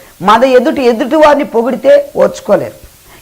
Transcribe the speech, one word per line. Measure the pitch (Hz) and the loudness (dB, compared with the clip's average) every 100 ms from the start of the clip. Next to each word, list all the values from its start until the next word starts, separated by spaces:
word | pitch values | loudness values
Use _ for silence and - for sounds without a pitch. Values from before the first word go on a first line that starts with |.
| - - | -20 -6
మన | 185 226 | 0 2
ఎదుటి, | 262 254 247 285 | 2 2 0 -2
ఎదుటి | 247 226 254 311 | -2 -2 -2 2
వారిని | 302 285 | 2 2
పొగిడితే | 285 226 233 240 269 285 285 - | -2 -4 -4 -2 2 2 0 -2
ఓర్చుకోలేరు, | 196 - - 185 127 - - _ - - | -4 -4 -2 -2 -2 -14 -20 _ -20 -10